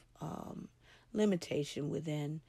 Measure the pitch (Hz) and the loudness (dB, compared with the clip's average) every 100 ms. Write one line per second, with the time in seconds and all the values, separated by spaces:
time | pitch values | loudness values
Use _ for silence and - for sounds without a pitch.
0 | - - - - - - - _ - - | -20 -10 -8 -8 -8 -10 -12 _ -20 -20
1 | - 214 214 180 - 147 143 - 147 160 | -4 4 6 4 2 -2 0 -2 -2 -2
2 | 160 151 147 156 | -2 -2 -2 -4